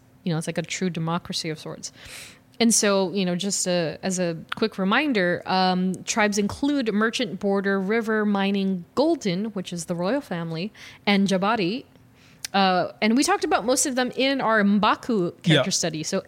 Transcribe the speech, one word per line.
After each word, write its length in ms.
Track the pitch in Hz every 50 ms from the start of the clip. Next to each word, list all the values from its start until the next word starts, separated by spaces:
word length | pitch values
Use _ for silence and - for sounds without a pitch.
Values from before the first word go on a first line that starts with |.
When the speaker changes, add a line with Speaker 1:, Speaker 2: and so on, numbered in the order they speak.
| _ _ _ _ -
Speaker 1:
you 80 | 185 160
know, 60 | 156
it's 80 | 165
like 120 | - 165 -
a 40 | 165
true 280 | - - - 190 185
democracy 580 | 165 175 160 160 165 175 - - 185 - - 165
of 100 | 151 156
sorts. 320 | - 160 156 - - - - - - - - - - - - - _ _ - -
And 120 | 226 233 202
so, 360 | - - 208 202 196 196 180 160
you 120 | 202 190
know, 100 | 180 175
just 300 | 175 180 202 190 - -
a, 320 | 185 180 175 170 147 160 - -
as 160 | 190 185 185
a 160 | 180 170 170 160 - - -
quick 240 | - 220 214 - -
reminder, 640 | 190 190 214 254 302 302 254 208 180 175 175 - -
um, 480 | - 185 190 185 185 180 180 185 190 185 - -
tribes 320 | - - 233 208 208 202 208
include 540 | 202 202 - - - 285 294 277 254 220 196
Merchant, 480 | 208 220 226 220 - 254 185 190 185
Border, 400 | - 202 196 196 190 196 196 196
River, 440 | 190 185 220 233 220 214 220 214 214
Mining, 580 | 208 202 196 196 196 202 202 196 190 190 180 170 - _
Golden, 520 | - 277 320 339 277 - 208 170 180 208
which 260 | 226 208 196 175 - 185
is 140 | 175 160
the 80 | - 180
royal 260 | 170 175 190 247 285
family, 500 | 277 - 190 170 170 165 165 160 175 220 - - - - - - _
and 200 | - 202 196 196
Jabari. 600 | 185 196 185 185 202 233 226 190 165 214 269 - - _ - - _ _ _ - - - _ - - -
Uh, 380 | 196 196 185 185 180 165 - - -
and 160 | 208 220 226
we 60 | 262 294
talked 200 | - 381 403 -
about 200 | 311 381 302 180
most 220 | 226 254 - -
of 80 | 311 247
them 180 | 254 254 247 -
in 280 | - 254 269 277 262 -
our 200 | 214 220 220 202
M'Baku 800 | 202 202 214 185 220 277 302 - - 240 208 175 175 - - -
character 260 | 175 156 143 127 196
Speaker 2:
Yeah. 20 |
Speaker 1:
study. 320 | - - - 170 156 156 151
So 200 | - - 190 -